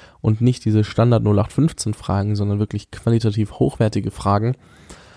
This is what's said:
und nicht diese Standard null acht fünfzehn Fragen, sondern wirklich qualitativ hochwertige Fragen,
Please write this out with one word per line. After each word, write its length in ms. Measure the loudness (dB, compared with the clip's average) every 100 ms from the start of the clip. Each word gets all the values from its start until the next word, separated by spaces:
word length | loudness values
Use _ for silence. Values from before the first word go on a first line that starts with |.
| -20 _
und 200 | -2 2
nicht 220 | 0 0 0
diese 180 | 2
Standard 400 | 2 2 4 4
null 160 | 2 2
acht 120 | 0
fünfzehn 420 | 0 0 -2 -8
Fragen, 420 | -6 -4 -2 -2 -2
sondern 240 | -2 -2
wirklich 320 | -2 -6 -10
qualitativ 600 | -6 0 2 0 -2 -2
hochwertige 580 | 0 -2 0 0 0 -6
Fragen, 440 | -4 -2 0 0 -6 _ -20 -20 -20 -20